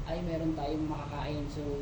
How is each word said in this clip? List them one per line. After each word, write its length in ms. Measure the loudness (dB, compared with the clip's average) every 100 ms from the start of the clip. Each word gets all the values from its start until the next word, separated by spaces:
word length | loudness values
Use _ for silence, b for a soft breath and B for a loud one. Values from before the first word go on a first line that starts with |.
| -2
ay 160 | 0
meron 320 | 0 2 2
tayong 320 | 2 2 2 2
makakain. 640 | 0 -2 -2 0 0 -2
So, 320 | -2 -2 0